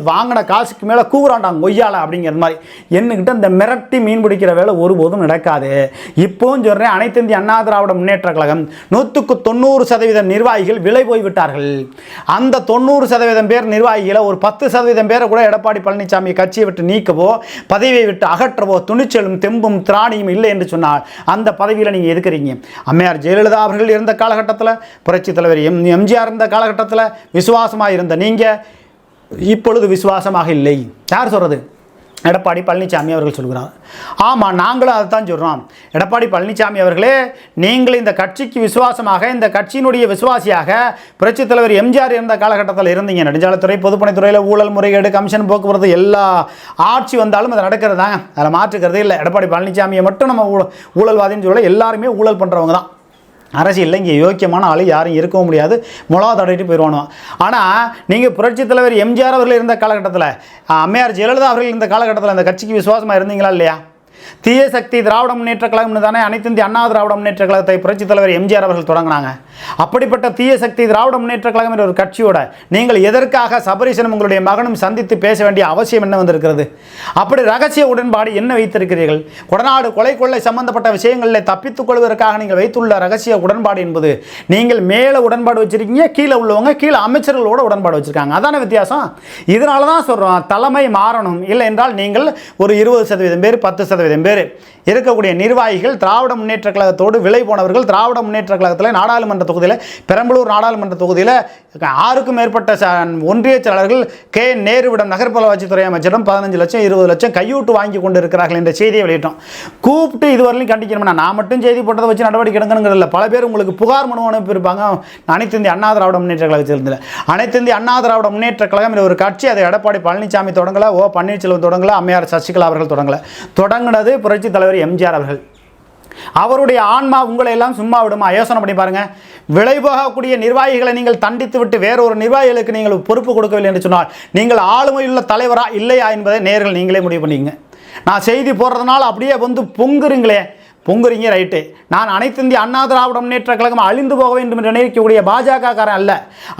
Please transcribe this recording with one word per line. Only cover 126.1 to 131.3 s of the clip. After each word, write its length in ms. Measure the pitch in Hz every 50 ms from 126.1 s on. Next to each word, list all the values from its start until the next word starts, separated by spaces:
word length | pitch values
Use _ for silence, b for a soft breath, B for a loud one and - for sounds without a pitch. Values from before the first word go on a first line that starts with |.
| B B B B B 156
அவருடைய 380 | 190 233 262 269 277 247 254 233 214 202 226
ஆன்மா 240 | 262 277 269 262 262 262 233
உங்களை 220 | 233 240 247 233 226
எல்லாம் 200 | 233 233 254 247 208
சும்மா 200 | 208 226 233 240 226
விடுமா? 240 | 214 202 220 208 185 180
யோசனை 220 | 208 226 226 240 226
பண்ணி 140 | 208 202 202
பாருங்க. 240 | 185 190 185 185 196 208 202 B B B B B B B B 151
விலை 180 | 175 214 247 277 294 247
போகக்கூடிய 480 | 285 277 269 277 269 254 262 247 262 254 233 220
நிர்வாகிகளை 480 | 233 247 262 269 269 262 240 254 247 240
நீங்கள் 220 | 240 247 240 233 233 214
தண்டித்து 320 | 208